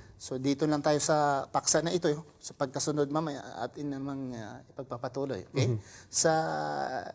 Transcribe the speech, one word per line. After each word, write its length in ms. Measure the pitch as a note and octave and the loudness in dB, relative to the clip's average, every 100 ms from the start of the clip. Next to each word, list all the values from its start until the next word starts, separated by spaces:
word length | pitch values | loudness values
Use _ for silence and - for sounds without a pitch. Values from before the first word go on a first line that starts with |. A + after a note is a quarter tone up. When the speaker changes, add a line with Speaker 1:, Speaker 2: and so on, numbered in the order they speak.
| - - | 0 -14
Speaker 1:
So, 200 | - C3 | -8 -2
dito 300 | C3+ C#3 D3+ | 0 2 2
lang 180 | D3+ | 4
tayo 160 | D3+ D3 | 4 4
sa 160 | D3+ D3+ D3 C#3 - | 4 4 4 2 0
paksa 320 | C#3 - D#3+ | 0 4 4
na 80 | D#3+ | 4
ito, 160 | F3 | 2
eh, 140 | E3+ D3 - - | 2 0 -4 -16
sa 160 | - | -16
pagkasunod 560 | - C#3 C3 D#3 D3 C#3+ | -4 -2 0 0 2 2
mamaya, 320 | D3+ D#3+ C#3 - - | 0 -2 -6 -10 -8
atin 380 | A#2 - D3 C3+ | -8 -6 -6 -6
namang, 380 | C3+ C3+ C3 | -6 -6 -8
ah, 260 | A#2+ G#2+ B2 - | -8 -10 -12 -14
ipagpapatuloy. 840 | - C3 A#2+ C3 C3 C#3 G#2 - | -14 -10 -6 -4 -4 -2 -4 -4
Okay? 240 | C3 B2+ | 0 2
Speaker 2:
Mhm. 60 | A2 - - - | 2 -4 -20 -4
Speaker 1:
Sa 220 | - E3 D#3+ D#3+ D#3 D3+ D3 C3+ B2+ - | 2 4 4 0 -2 -2 -2 -2 -4 -6